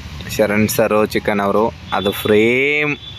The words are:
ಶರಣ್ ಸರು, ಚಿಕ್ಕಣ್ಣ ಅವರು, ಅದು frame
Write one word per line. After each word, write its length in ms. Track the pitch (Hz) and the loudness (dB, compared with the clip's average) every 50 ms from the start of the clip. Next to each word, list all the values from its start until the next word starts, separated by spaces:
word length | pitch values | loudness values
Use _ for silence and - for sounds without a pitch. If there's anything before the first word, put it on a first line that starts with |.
| - - - - - - - | -6 -12 -14 -14 -12 -6 -2
ಶರಣ್ 320 | - 107 101 104 107 107 104 | 0 0 2 2 2 0 2
ಸರು, 380 | - - 113 104 107 107 107 | 2 0 2 2 2 2 2
ಚಿಕ್ಕಣ್ಣ 360 | 101 - 107 - 110 104 101 | 2 0 -2 -2 -2 -2 0
ಅವರು, 300 | 101 98 98 101 110 113 - - - - | 0 0 2 2 0 0 -2 -6 -8 -6
ಅದು 180 | 98 98 92 101 | -4 -2 -2 -2
frame 840 | 95 - - 107 107 104 110 117 123 127 135 143 147 151 151 147 143 - - - - | -2 -2 0 2 4 4 4 4 2 2 0 0 0 0 -2 -2 -4 -6 -10 -14 -16